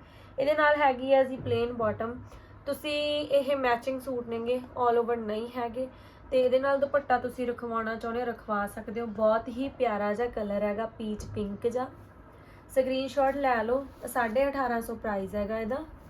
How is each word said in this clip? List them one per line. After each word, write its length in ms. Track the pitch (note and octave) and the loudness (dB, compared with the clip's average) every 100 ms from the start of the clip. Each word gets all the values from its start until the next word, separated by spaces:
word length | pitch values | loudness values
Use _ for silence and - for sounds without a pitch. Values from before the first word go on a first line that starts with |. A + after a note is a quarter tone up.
| - - - - | -18 -20 -16 -2
ਇਹਦੇ 160 | C4+ | 0
ਨਾਲ 280 | D4+ D4+ D4 | 4 4 6
ਹੈਗੀ 320 | C#4+ B3 C4 | 4 2 4
ਆ 100 | C4+ | 6
ਜੀ 120 | C4 C4 | 6 0
ਪਲੇਨ 340 | B3+ A#3 A#3+ | -2 0 0
ਬਾਟਮ। 460 | A#3+ G#3+ G#3 A3+ B3 - - - - - | 0 -2 -2 -6 -8 -14 -18 -20 -14 -8
ਤੁਸੀਂ 340 | C#4 D4+ D4 D4 D4 | -6 -4 -2 0 -2
ਇਹ 360 | D4 C#4 C4 C#4 | 2 2 2 2
ਮੈਚਿੰਗ 440 | B3+ A#3+ C4 C4 | 2 0 0 -4
ਸੂਟ 280 | B3+ B3 A#3 | -4 -6 -4
ਨੇਗੇ, 320 | A#3 A#3 B3+ B3 - | -6 -2 -2 -4 0
all 280 | A#3+ A#3 | 2 4
over 120 | A3+ A#3+ | 2 -2
ਨਹੀਂ 300 | G#3+ G#3+ A#3+ B3 | -2 -4 -4 -6
ਹੈਗੇ। 320 | A#3+ A#3 B3+ - - - - | -6 -6 -8 -10 -20 -20 0
ਤੇ 100 | C4 | 2
ਇਹਦੇ 180 | B3 B3+ | 4 4
ਨਾਲ 200 | C#4 C#4 | 4 2
ਦੁਪੱਟਾ 380 | C#4 C#4+ C#4 B3 | 2 0 2 2
ਤੁਸੀਂ 280 | B3 B3 A#3+ | 2 -4 -4
ਰਖਵਾਉਣਾ 480 | A#3+ A#3+ A3+ A3 | -4 -4 -4 -2
ਚਾਹੁੰਦੇ 260 | A3+ A#3 A#3 | -4 -4 -4
ਹੋ, 60 | A#3+ | -4
ਰਖਵਾ 400 | A3+ - G#3 G3+ | -6 -4 -2 -2
ਸਕਦੇ 340 | A3+ G#3+ G#3+ | -6 -8 -6
ਹੋ। 60 | A#3 | -6
ਬਹੁਤ 400 | G#3 G#3+ A3 A3 | 2 4 4 0
ਹੀ 200 | A#3 C4+ | -4 -6
ਪਿਆਰਾ 420 | - A#3+ G#3 G#3 | 0 0 2 0
ਜਿਹਾ 140 | G#3 A#3+ | 0 0
ਕਲਰ 340 | A#3 G#3 G3+ | -2 -2 0
ਹੈਗਾ, 240 | G#3 G3+ A3+ - | 0 -2 -4 -6
ਪੀਚ 260 | A3 G#3 - | -6 -6 -6
ਪਿੰਕ 320 | - G3+ G3+ A#3 | -4 -4 -2 -2
ਜਿਹਾ। 200 | A#3+ C4 - - - - - - - - | -2 -4 -8 -20 -20 -20 -20 -20 -20 -2
ਸਕਰੀਨਸ਼ਾਟ 680 | C4+ B3+ C4 C4+ C4+ C4+ C4+ | 0 2 0 0 2 2 4
ਲੈ 260 | C#4 A#3 | 2 2
ਲਓ। 220 | A3 C4 C4+ - - | 2 0 -2 -10 -6
ਸਾਢੇ 420 | B3+ A#3 A3+ C#4 | 0 2 2 2
ਅਠਾਰਾਂ 320 | C#4 B3+ A#3 | 2 0 0
ਸੌ 120 | A3+ | -2
ਪ੍ਰਾਈਸ 400 | A3+ A3+ G3+ F#3+ | -6 -2 -2 -2
ਹੈਗਾ 240 | G#3 G3+ A3 | -4 -2 -2
ਇਹਦਾ, 180 | A3 C4+ D#4 - - | -2 -4 -6 -14 -20